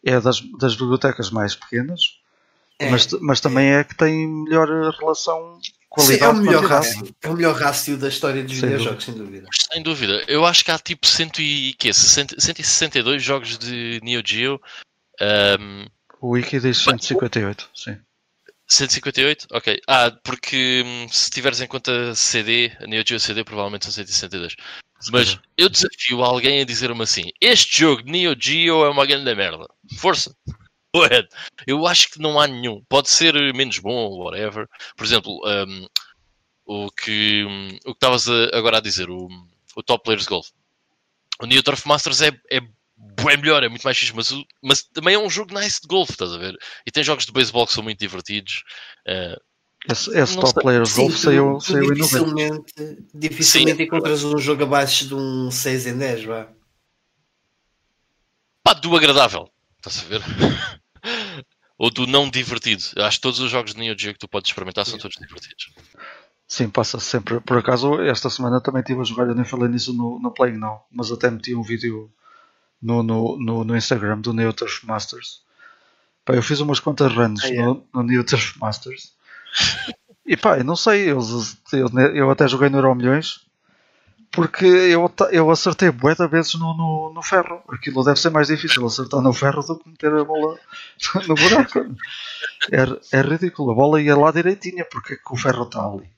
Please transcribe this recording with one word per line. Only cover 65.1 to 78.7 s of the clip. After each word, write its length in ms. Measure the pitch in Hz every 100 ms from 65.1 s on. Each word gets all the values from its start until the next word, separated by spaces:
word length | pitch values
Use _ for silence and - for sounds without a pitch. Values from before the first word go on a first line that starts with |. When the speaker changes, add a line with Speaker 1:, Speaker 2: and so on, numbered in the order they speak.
| - -
Speaker 3:
divertidos. 440 | - - - - _ _ _ - - _ _ _
Speaker 1:
Sim, 220 | - 117
passa 300 | 110 110 117
sempre. 420 | - 120 - 117
Por 160 | - 123
acaso, 420 | 110 123 135 147
esta 260 | 92 123 131
semana 320 | - 123 123
também 200 | - 131
estive 200 | 123 127
a 40 |
jogar, 240 | 120 113 123
eu 60 |
nem 100 | 120
falei 240 | 120 127 120
nisso 240 | 120 123
no, 260 | 123 117 120
no 140 | 123
Playing 260 | 117 127 110
Now, 260 | 107 107 _
mas 220 | 120 110
até 180 | 117 127
meti 240 | 113 120
um 80 | 120
vídeo 480 | 107 117 117 110 110 _ _ _ _ _ _ _
no, 200 | 117 117
no, 360 | 113 113 113 -
no, 260 | 117 113
no 120 | 110 117
Instagram 440 | - 123 104 107
do 120 | 110
Neo 200 | 113 113
Turf 320 | 110 113 -
Masters. 580 | 113 110 - 123 - - _ _ - _ _ _ _ _
Pá, 100 | -
eu 80 | 127
fiz 160 | 117 147
umas 200 | 151 139
quantas 320 | - 139 139
runs 320 | 117 117 104
Speaker 4:
Ah, 40 | 131
é? 140 | 123
Speaker 1:
no, 240 | 120 131 _
no 80 | 127
Neo 220 | 120 123
Turf 320 | 117 123 - -
Masters. 540 | 110